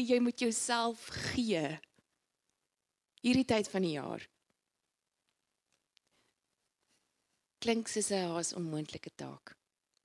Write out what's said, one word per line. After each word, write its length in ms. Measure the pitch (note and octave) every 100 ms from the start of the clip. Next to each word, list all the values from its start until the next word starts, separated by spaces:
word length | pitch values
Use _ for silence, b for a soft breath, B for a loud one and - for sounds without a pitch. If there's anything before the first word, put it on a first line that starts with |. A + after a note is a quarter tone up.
jy 160 | A#3+ B3
moet 200 | A#3+ A#3+
jouself 640 | A#3+ A3+ - A#3+ A#3 A3+ - - -
gee. 320 | - A#3 F3 D3 D#3 - _ _ _ _ _ _ _ _ _ _ _ _ _
Hierdie 240 | A#3+ B3+ C4
tyd 240 | A3 G3+
van 160 | G3 F#3
die 100 | D3
jaar. 280 | C3 - - _ _ _ _ _ _ _ _ _ _ _ _ _ _ _ _ _ _ _ _ _ _ _ _ _ _ _ _ _ _ _ _ _
Klink 320 | A#3 A3+ A3
soos 180 | A3 G3+
'n 220 | G3 F3
haas 220 | E3+ E3+ -
onmoontlike 560 | E3 D3+ D3+ - - -
taak. 380 | C3+ C#3+ - - _ _ _ _